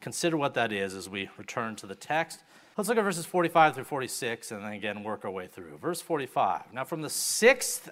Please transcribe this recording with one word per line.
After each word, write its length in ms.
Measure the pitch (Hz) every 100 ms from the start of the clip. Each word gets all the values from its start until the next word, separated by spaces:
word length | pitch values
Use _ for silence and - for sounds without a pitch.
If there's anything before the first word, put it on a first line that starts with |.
consider 360 | - - 170 160
what 160 | 143
that 180 | 123 113
is 220 | 104 98
as 160 | 95 95
we 200 | 101 95 -
return 400 | 101 - 113 107
to 100 | 101
the 80 | 98
text. 480 | - 151 165 - - - - -
Let's 80 | 202
look 100 | 233
at 60 |
verses 220 | 202 170 160
forty-five 500 | 180 170 170 156 135
through 80 |
forty-six 680 | 117 143 123 - 123 113 -
and 120 | 107
then 80 | 104
again 320 | 104 107 104
work 220 | 104 101 110
our 60 |
way 160 | 95 90
through. 320 | - 85 76
Verse 200 | 135 170
forty-five, 720 | - 156 127 - 107 85 -
"Now 140 | 117 135
from 160 | 165
the 80 | 147
sixth 800 | - - - 226 262 - - -